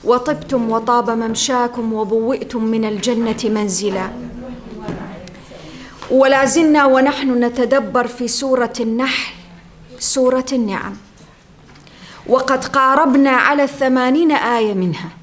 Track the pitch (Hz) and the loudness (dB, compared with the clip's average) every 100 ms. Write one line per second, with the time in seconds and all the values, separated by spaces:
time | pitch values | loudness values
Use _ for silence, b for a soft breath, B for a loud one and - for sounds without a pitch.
0 | - 240 247 196 - 262 226 226 220 240 | 2 0 0 -4 -2 -2 0 -2 0 0
1 | 226 226 226 220 - 254 240 247 226 220 | 2 -2 -2 -2 -2 0 0 -2 -4 -2
2 | 208 226 226 262 - 240 220 226 220 208 | 0 0 0 -2 -4 -4 -2 0 -2 -2
3 | 214 233 233 220 220 214 208 180 202 190 | -2 0 0 -2 -2 0 0 -2 -2 -4
4 | 190 233 240 240 247 247 - 220 - 170 | -6 -8 -12 -12 -14 -14 -16 -14 -10 -10
5 | 165 185 - - B B B B B B | -12 -14 -16 -18 B B B B B B
6 | - 262 269 269 269 285 320 302 277 262 | 0 4 6 4 4 4 4 6 6 4
7 | 269 277 269 247 240 240 240 269 214 247 | 4 0 -2 0 0 0 0 2 0 -2
8 | 240 247 240 - 269 254 233 233 226 226 | -2 -4 -4 -2 0 0 0 -2 -4 -2
9 | 262 254 - - - - - - - - | -2 -4 -6 -12 -20 -20 -20 -20 -20 -6
10 | - - 254 262 262 262 220 196 - 202 | -2 2 2 2 0 -2 -2 -4 -8 -12
11 | - - - - - - - - B B | -18 -20 -20 -20 -20 -20 -20 -20 B B
12 | B B B 254 262 262 - 277 262 277 | B B B 0 2 -2 0 0 4 4
13 | 320 269 277 254 - 285 277 - 262 254 | 4 4 4 4 2 2 0 0 0 2
14 | 254 269 330 294 226 233 220 196 180 156 | 2 2 4 2 0 0 0 0 -2 -2
15 | 170 - | -8 -16